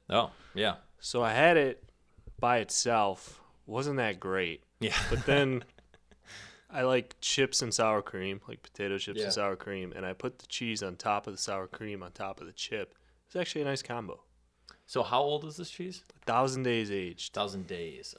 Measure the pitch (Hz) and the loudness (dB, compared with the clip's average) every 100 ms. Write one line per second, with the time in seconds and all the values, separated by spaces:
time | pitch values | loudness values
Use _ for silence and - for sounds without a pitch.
0 | - 107 107 - - 98 107 - - - | -2 0 0 -4 -10 -2 -2 -2 -10 -14
1 | - 123 113 117 165 165 135 - - _ | -4 0 4 8 8 8 6 0 -10 _
2 | _ - - - 120 120 104 - 123 113 | _ -20 -20 -2 2 2 2 0 2 4
3 | 101 92 - - - _ - 113 143 135 | 4 0 -10 -20 -20 _ -6 -4 0 2
4 | 113 92 95 95 87 76 _ _ 107 - | 0 0 -2 0 0 -4 _ _ -2 0
5 | - 120 131 139 135 127 - - - - | 0 0 4 4 4 0 -6 -16 -20 -20
6 | _ - - - - - - - 127 127 | _ -20 -20 -18 -18 -20 -8 0 4 4
7 | 123 - - - 131 - 120 104 110 107 | 2 -4 0 2 4 2 0 4 4 4
8 | - 95 95 98 - - - - 98 98 | 0 -4 -4 -6 -10 -16 -14 -6 -2 -2
9 | 104 104 101 101 101 92 98 98 92 92 | -2 -2 0 0 0 -2 -6 -6 -6 -6
10 | 92 92 127 - - - 117 107 98 90 | -6 -4 -6 -8 -10 -4 -4 -2 -4 -4
11 | 110 101 107 95 - 98 92 - 107 101 | 0 0 -2 -6 -4 -4 -6 -8 -10 -8
12 | 90 - 98 98 85 - - 107 95 _ | -10 -8 -8 -8 -14 -10 -6 -6 -6 _
13 | _ _ _ 180 170 156 143 135 - 120 | _ _ _ -4 -4 -2 -2 -2 -4 -8
14 | 101 - _ _ _ _ - - - 127 | -8 -12 _ _ _ _ -20 -20 -4 -2
15 | - 123 143 147 156 151 165 - 180 185 | 2 2 2 0 -4 -10 -12 -10 -10 -12
16 | - - - 120 135 131 127 117 107 98 | -18 -8 0 2 4 2 2 2 0 -2
17 | 90 82 - 107 104 95 87 90 82 67 | -4 -6 -6 -4 -4 -4 -8 -8 -8 -10
18 | - | -14